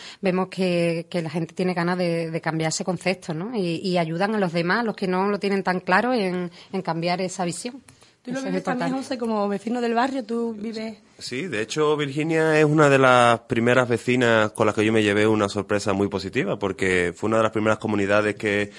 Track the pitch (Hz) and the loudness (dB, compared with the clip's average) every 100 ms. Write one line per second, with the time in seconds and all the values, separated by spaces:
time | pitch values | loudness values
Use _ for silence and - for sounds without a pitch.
0 | - - 190 180 185 185 185 175 170 165 | -12 -6 -2 -2 -2 -2 0 0 0 -2
1 | 170 180 160 170 165 - 185 180 170 180 | -4 -6 -4 -4 -6 -4 -2 -2 -2 -2
2 | 175 165 165 165 160 160 160 - 190 175 | -2 -2 -4 -6 -4 -2 -2 -4 -4 -4
3 | 180 185 - 156 202 247 175 165 196 175 | -2 -4 -6 -8 -6 -4 -4 -4 -2 -2
4 | 160 165 208 214 185 170 170 208 226 - | -2 -2 -2 0 -2 0 0 0 -2 -4
5 | 226 185 202 196 202 196 185 180 180 185 | -2 0 0 -2 -2 -2 -2 -2 2 2
6 | 240 254 185 180 175 - - 190 175 165 | 2 0 -2 -2 -6 -10 -10 -6 -4 -2
7 | 170 180 185 - 175 165 240 254 - - | -2 -2 -4 -4 -4 -6 -10 -14 -20 -20
8 | _ _ - 262 269 - - 247 - 262 | _ _ -10 -8 -4 -4 -2 -4 -4 -4
9 | 262 254 233 214 202 196 226 247 233 233 | -6 -6 -2 0 -2 -2 -4 -4 -2 0
10 | 269 269 214 233 233 214 220 220 220 208 | 0 -2 -4 -4 -4 -6 -8 -8 -10 -12
11 | _ - - 123 180 107 110 151 151 151 | _ -18 -10 -8 -4 -4 -4 0 0 0
12 | 147 139 156 160 160 151 151 160 147 135 | -2 -4 0 2 4 4 4 6 6 8
13 | 131 123 120 117 - 113 117 127 120 117 | 8 8 6 4 0 0 4 4 4 0
14 | - 123 120 113 107 - 107 104 107 110 | 2 2 4 4 4 2 0 2 2 2
15 | 104 101 107 107 101 104 92 104 104 98 | 2 4 4 2 0 -2 -2 -2 0 0
16 | 101 98 92 117 196 117 98 92 95 92 | 0 -2 -4 -4 -4 -4 -4 -2 0 0
17 | 87 85 107 113 110 110 107 107 110 107 | 0 -2 -2 2 0 0 0 0 -2 -2
18 | 98 104 104 104 107 101 101 | 2 2 2 -2 -2 -2 -2